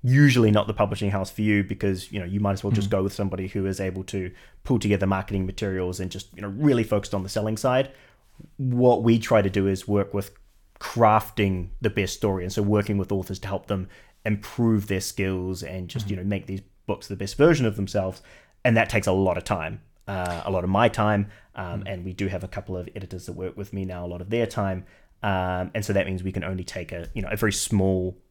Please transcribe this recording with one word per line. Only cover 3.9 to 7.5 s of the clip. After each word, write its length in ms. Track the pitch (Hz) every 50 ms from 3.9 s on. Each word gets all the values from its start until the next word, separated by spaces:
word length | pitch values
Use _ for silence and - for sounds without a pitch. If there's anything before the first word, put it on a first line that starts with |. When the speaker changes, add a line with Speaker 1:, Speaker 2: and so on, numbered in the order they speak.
| 90 92 95 - -
Speaker 1:
to 160 | 98 92 92 - - - - - - -
pull 160 | - 131 110
together 280 | 101 104 101 92 98
marketing 380 | 95 98 95 95 - 101 95 95
materials 540 | 92 95 - 110 101 95 92 92 90 90 -
and 100 | 95 92
just, 180 | - 95 - - -
you 40 | -
know, 80 | 101 101 95 110 151
really 160 | 147 135 117 110
focused 280 | - 110 104 98 - -
on 100 | 98 92
the 60 | 95 -
selling 200 | 110 104 110